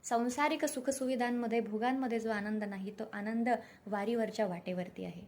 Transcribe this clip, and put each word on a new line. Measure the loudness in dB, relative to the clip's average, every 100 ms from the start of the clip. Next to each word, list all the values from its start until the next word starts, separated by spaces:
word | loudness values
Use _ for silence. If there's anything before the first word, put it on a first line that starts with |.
सांसारिक | 2 2 2 2 2 4 2
सुखसुविधांमध्ये, | 0 -2 0 0 2 2 0 2 2
भोगांमध्ये | 2 0 2 2 2 0
जो | 0
आनंद | -2 0 -2
नाही | -2 -4 -6
तो | -6 -8
आनंद | -4 -2 0 2 2 0 -16 -4
वारीवरच्या | -2 0 2 0 2 0
वाटेवरती | 0 -4 -4 -4 -6 -10
आहे. | -10